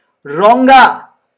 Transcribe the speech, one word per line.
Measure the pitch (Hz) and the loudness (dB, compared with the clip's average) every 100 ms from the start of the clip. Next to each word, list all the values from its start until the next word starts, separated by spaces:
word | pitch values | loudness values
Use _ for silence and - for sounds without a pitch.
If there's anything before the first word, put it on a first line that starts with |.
| _ _ 143 | _ _ -16
रोंगा, | 151 208 247 262 269 233 - - _ _ | -4 -2 0 2 2 2 -2 -18 _ _